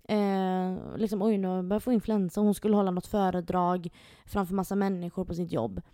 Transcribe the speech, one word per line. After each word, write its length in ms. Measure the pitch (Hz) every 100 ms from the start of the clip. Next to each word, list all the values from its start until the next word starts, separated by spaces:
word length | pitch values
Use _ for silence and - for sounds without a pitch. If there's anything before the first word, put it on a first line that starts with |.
| -
Eh, 880 | 214 202 196 190 185 185 185 - -
liksom, 260 | 220 214
oj, 160 | 214 202
nu 100 | 185
börjar 260 | 185 180
jag 80 | 214
få 100 | 247
influensa. 480 | 233 - 214 180 -
Hon 140 | 208
skulle 220 | 202 214 208
hålla 140 | 196
något 160 | 180 -
föredrag 840 | 208 190 180 170 180 175 180 170 - - - -
framför 280 | 202 180
massa 200 | 196 185
människor 500 | 196 196 185 175 190
på 100 | 175
sitt 180 | 170 170
jobb. 280 | 151 113 131 -